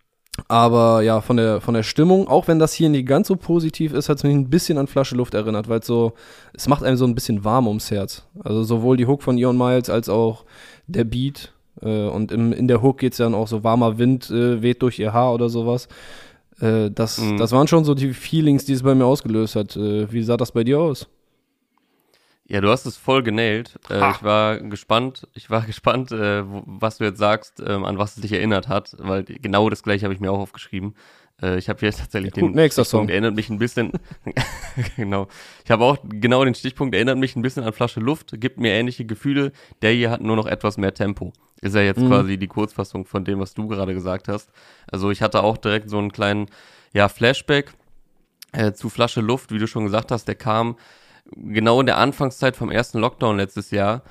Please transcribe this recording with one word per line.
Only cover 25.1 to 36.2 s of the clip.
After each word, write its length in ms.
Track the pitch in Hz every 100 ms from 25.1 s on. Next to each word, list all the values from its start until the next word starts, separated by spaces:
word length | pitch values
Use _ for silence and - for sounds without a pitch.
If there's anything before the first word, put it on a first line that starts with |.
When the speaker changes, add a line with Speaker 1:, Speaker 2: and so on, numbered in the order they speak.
| - -
Speaker 2:
ich 160 | - -
war 140 | 110
<laughs> 40 | 110
gespannt, 460 | - - 120 127
äh, 340 | 110 104 101 98
wo, 160 | 101 -
was 320 | 98 110 -
du 60 |
jetzt 140 | 110 98
sagst, 440 | 104 107 - - -
ähm, 180 | 101
an 120 | 95 98
was 180 | 101 -
es 60 |
dich 100 | 101
erinnert 360 | 98 107 98 120
hat, 260 | 98 - -
weil 240 | 95 95
genau 460 | 92 - 104 101 107
das 120 | 104
gleiche 220 | 110 101
habe 80 | 101
ich 80 | 95
mir 100 | 95
auch 100 | 98
aufgeschrieben. 540 | 98 - - 98 98 - - _ _ _
Äh, 160 | 95 90
ich 120 | 101
habe 100 | 101
hier 120 | 104
tatsächlich 420 | - - 107 95 -
Speaker 1:
Ja, 60 |
gut, 80 | 175
Speaker 2:
den 60 | 151
Speaker 1:
nächster 280 | 156 -
Speaker 2:
Stichpunkt, 240 | 117 110 104
Speaker 1:
Song. 40 |
Speaker 2:
erinnert 200 | 95 110 107
mich 120 | 110
ein 100 | 104
bisschen, 340 | 117 - 113 - - - -
<laughs> 720 | - - - - - 117 -
genau. 320 | 101 98 98 - - -
Ich 60 | -
habe 140 | 110
auch 140 | 123 143
genau 400 | - 107